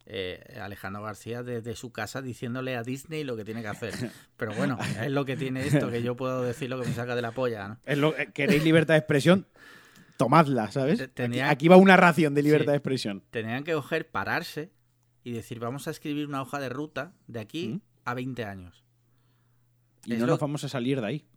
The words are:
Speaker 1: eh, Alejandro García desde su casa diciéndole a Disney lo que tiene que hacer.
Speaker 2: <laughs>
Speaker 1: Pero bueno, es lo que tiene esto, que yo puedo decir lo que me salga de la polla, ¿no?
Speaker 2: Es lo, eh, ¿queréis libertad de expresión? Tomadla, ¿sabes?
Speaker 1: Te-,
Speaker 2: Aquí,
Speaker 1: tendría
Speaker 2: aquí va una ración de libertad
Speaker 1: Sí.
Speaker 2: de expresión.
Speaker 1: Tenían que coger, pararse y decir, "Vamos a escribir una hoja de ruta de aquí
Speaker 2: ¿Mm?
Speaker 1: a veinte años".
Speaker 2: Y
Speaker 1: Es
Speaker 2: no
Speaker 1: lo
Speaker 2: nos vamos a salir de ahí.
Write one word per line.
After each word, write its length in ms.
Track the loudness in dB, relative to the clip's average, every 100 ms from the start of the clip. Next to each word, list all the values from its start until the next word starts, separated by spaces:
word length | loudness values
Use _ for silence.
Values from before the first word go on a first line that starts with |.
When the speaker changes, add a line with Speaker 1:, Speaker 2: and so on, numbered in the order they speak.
Speaker 1:
eh, 540 | -14 -10 -8 -10 -16 -14
Alejandro 420 | -14 -12 -12 -10
García 400 | -12 -12 -12 -10
desde 320 | -8 -8 -8
su 160 | -10 -12
casa 300 | -10 -10 -8
diciéndole 560 | -10 -10 -8 -8 -6 -6
a 60 |
Disney 420 | -6 -10 -10 -10
lo 100 | -8
que 120 | -8 -8
tiene 160 | -8
que 60 | -8
hacer. 260 | -8 -8
Speaker 2:
<laughs> 420 | -6 -8 -10 -20 _
Speaker 1:
Pero 160 | -6
bueno, 240 | -4 -2 -2 -4 -4
es 80 | -2
lo 140 | -2
que 140 | -4 -4
tiene 280 | -6 -4 2
esto, 240 | 2 2
que 120 | -2
yo 140 | -4 -4
puedo 240 | -4 -4
decir 260 | -4 -6 -8
lo 100 | -6
que 80 | -6
me 60 |
salga 240 | -6 -4 -4
de 60 |
la 80 | -4
polla, 340 | -4 -4 -4 -8
¿no? 120 | -12 -4
Speaker 2:
Es 100 | 0
lo, 180 | 2 0
eh, 100 | -6
¿queréis 280 | -2 2 4
libertad 300 | 6 4 6
de 60 | 2
expresión? 480 | 4 2 6 4 2 _ -20 -20 -20 -20 -20 -2
Tomadla, 520 | 6 6 6 2 0
¿sabes? 280 | -2 0 0
Speaker 1:
Te-, 60 |
Speaker 2:
Aquí, 80 | -4
Speaker 1:
tendría 340 | -6 -4 0 0
Speaker 2:
aquí 200 | 2 10
va 100 | 12
una 180 | 12 10
ración 380 | 8 6 2
de 80 | 4
libertad 240 | 4 4 4
Speaker 1:
Sí. 40 |
Speaker 2:
de 40 | 0
expresión. 460 | 0 -4 -4 -8 -10
Speaker 1:
Tenían 340 | -8 -6 -6
que 80 | -4
coger, 340 | -4 -2 -4 -4
pararse 600 | -6 -4 -4 -4 -12 -14 _ _ _ _ _
y 80 | -12
decir, 280 | -10 -10 -10
"Vamos 280 | -8 -8 -10
a 40 |
escribir 340 | -10 -8 -8 -6
una 160 | -8
hoja 160 | -8 -8
de 80 | -8
ruta 460 | -8 -8 -10 -12 _ -14
de 140 | -12
aquí 280 | -10 -8 -8
Speaker 2:
¿Mm? 120 | -8 -12 _
Speaker 1:
a 80 | -10
veinte 300 | -8 -8 -8
años". 400 | -10 -12 -18 _ _ _ _ _ _ _ _ _ _ _ _ _
Speaker 2:
Y 100 | -8
Speaker 1:
Es 60 | -2
Speaker 2:
no 60 | 0
Speaker 1:
lo 60 |
Speaker 2:
nos 60 | 0
vamos 240 | -2 -6
a 40 | -8
salir 320 | -6 -2 -2
de 60 | -4
ahí. 180 | -8 -12